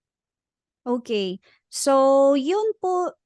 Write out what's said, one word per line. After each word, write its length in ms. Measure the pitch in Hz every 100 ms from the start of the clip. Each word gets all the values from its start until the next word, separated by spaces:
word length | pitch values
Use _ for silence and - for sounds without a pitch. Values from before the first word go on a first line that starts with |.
| _ _ _ _ _ _ _ _ 254
Okay. 540 | 247 240 214 190 190 - _ _
So, 680 | - - 269 269 269 277 285
yun 360 | 269 392 440 415
po 340 | 370 359 349 -